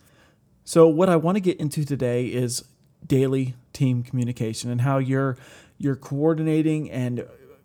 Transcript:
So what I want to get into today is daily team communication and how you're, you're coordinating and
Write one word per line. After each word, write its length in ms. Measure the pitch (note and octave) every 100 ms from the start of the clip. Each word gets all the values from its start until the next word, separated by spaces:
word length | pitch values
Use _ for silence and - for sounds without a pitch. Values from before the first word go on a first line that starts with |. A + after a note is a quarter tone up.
| _ _ _ _ _ _ -
So 200 | E3+ E3
what 180 | D#3 F#3+
I 80 | E3+
want 220 | D#3+ G3+
to 20 |
get 180 | F#3 -
into 280 | D3+ D3+ C#3+
today 400 | C#3 B2+ A#2+ B2+
is 400 | A2+ B2 B2 - _ _ _ -
daily 460 | C3 C3+ C3+ C3 B2+ _
team 320 | - C3 B2
communication 680 | A#2+ B2+ A#2+ B2 A2+ A2 A#2+
and 120 | A#2+
how 160 | C3 C#3
you're, 400 | C3 C3+ C3+ B2+ - - - _
you're 180 | C#3+ C3
coordinating 960 | - C#3 D3+ D#3+ D#3+ D#3 D#3 D#3 C#3+
and 340 | B2 B2 A#2+ - - - -